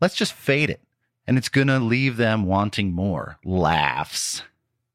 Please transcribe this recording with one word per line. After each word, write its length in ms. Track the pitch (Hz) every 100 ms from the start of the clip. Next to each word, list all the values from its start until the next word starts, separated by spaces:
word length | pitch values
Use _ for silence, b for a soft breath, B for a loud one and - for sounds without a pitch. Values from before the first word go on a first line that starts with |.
Let's 140 | 180 -
just 180 | 214
fade 380 | - - 139 151
it. 100 | - _ _ _ _ -
And 100 | 127
it's 120 | -
gonna 300 | 139 135 135
leave 380 | 113 123 135 117
them 260 | 117 110 92
wanting 460 | 95 104 - 98
more.'" 460 | 87 98 82 - - 90
Laughs. 960 | 92 80 80 73 65 76 - - - - _ _ _ _